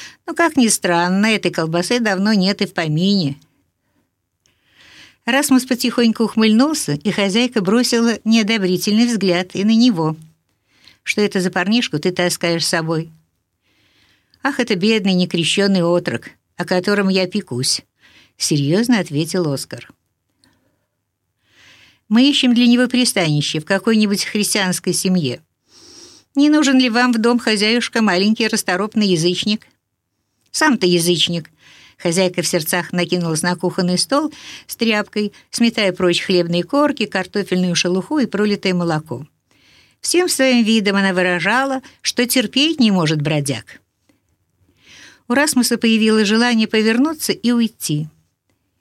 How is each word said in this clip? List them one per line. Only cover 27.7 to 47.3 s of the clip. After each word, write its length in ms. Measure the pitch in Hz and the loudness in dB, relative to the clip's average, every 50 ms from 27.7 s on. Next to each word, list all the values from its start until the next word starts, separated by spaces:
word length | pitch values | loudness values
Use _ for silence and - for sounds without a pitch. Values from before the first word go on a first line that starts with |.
| 226 240 233 - - 233 | 0 0 -2 -2 -2 0
маленький 460 | 220 208 180 180 196 208 220 - 233 220 | 0 2 2 2 2 2 2 0 0 -2
расторопный 600 | - 214 - - 180 180 202 208 - 220 214 196 | -2 -4 -4 -2 -2 -2 -4 -4 -2 0 0 2
язычник?» 600 | 185 160 156 180 180 175 - 208 208 220 - _ _ _ _ _ _ _ _ _ _ _ _ _ _ _ _ _ | 2 2 0 0 -2 -2 -2 -4 -4 -4 -6 _ _ _ _ _ _ _ _ _ _ _ _ _ _ _ _ _
«Сам 260 | - - - 311 247 - | -4 0 0 2 2 2
ты 80 | 190 | 2
язычник!» 640 | 180 175 175 165 175 180 156 - - 170 170 160 - _ _ _ - - - - - _ - | 2 2 2 2 0 0 0 0 -2 -4 -6 -8 -12 _ _ _ -20 -20 -20 -20 -20 _ -8
Хозяйка 440 | - 180 165 180 190 180 180 - | -4 -2 0 0 0 0 -2 -4
в 60 | 165 - | -4 -2
сердцах 440 | - 175 156 - - 180 165 - | -2 -4 -4 -2 -4 -4 -4 -4
накинулась 500 | - 180 175 175 180 180 170 165 160 156 | -4 -4 -4 -2 -2 -2 -2 -2 -4 -4
на 140 | - 180 180 | -2 -4 -4
кухонный 420 | 175 - 180 175 - 185 175 180 175 | -4 -4 -4 -4 -2 -2 -2 0 -2
стол 360 | - - 269 285 320 302 - - - - - - - - | -2 -2 -2 -2 -2 -2 -6 -10 -20 -20 -20 -20 -18 -14
с 80 | - | -8
тряпкой, 560 | - 233 226 214 208 208 208 - 214 208 202 - - _ _ | -4 -2 0 0 0 -2 -4 -4 -4 -4 -6 -6 -12 _ _
сметая 440 | - - 233 233 - - 214 190 180 | -4 0 0 0 0 0 0 -2 0
прочь 280 | - 185 175 175 - | 0 2 0 0 0
хлебные 420 | - - 190 180 170 170 170 175 170 | 0 0 0 0 0 0 -2 -4 -4
корки, 420 | - - 285 294 294 285 - 220 | -2 0 0 0 0 0 -2 -6
картофельную 680 | - - 196 185 185 - 208 196 196 185 185 180 180 170 | -4 -4 -6 -6 -6 -6 -6 -4 -2 -2 -2 -2 -2 -2
шелуху 460 | - - 180 180 190 180 - 302 311 | -2 -2 -2 -2 -4 -4 -4 -2 -2
и 60 | 247 | -2
пролитое 480 | - - 196 208 214 202 190 - 196 185 | -2 -2 -2 -2 -2 -2 -2 -2 -2 -2
молоко. 520 | 175 175 170 160 156 151 156 131 120 147 - _ _ _ _ _ _ _ _ _ _ _ _ _ _ | -2 -2 -2 -2 -4 -4 -8 -12 -12 -14 -16 _ _ _ _ _ _ _ _ _ _ _ _ _ _
Всем 260 | - - - 339 359 349 | -6 -2 0 0 0 0
своим 380 | - - 262 262 254 240 233 | 0 0 2 2 2 2 2
видом 320 | 202 226 226 196 202 196 196 | 2 2 2 2 2 0 2
она 160 | 196 190 185 | 2 0 0
выражала, 680 | 180 180 180 180 175 160 196 220 254 269 277 262 262 - - - _ | 0 0 0 0 0 0 0 0 0 0 -2 -4 -6 -8 -12 -18 _
что 260 | - - - - 247 240 | -8 -6 -2 -2 -2 0
терпеть 540 | - 262 233 208 - 262 285 320 320 320 | 0 -2 -2 -2 0 0 0 0 2 2
не 100 | 247 214 | 2 2
может 300 | 196 185 165 151 160 151 | 4 2 2 0 0 -2
бродяг. 580 | 143 151 156 147 139 139 135 107 - - - - _ _ _ _ _ _ _ _ _ _ _ _ _ _ _ _ _ _ _ _ _ - - - - - - _ _ - | -2 -2 -2 -2 -2 -4 -6 -8 -10 -16 -20 -20 _ _ _ _ _ _ _ _ _ _ _ _ _ _ _ _ _ _ _ _ _ -20 -20 -20 -20 -20 -20 _ _ -2
У 40 | 240 | 0
Расмуса 440 | 269 294 294 - 254 240 - 240 226 | 0 2 2 2 0 0 0 0 0
появилось 500 | - 226 226 220 220 220 214 220 220 196 | 2 2 2 2 2 2 2 2 2 2
желание 400 | 214 226 240 247 240 220 220 220 | 2 2 2 2 2 0 0 0
повернуться 640 | - 220 214 220 226 233 269 320 330 311 - - | 0 0 2 2 2 2 0 0 -2 -4 -4 -6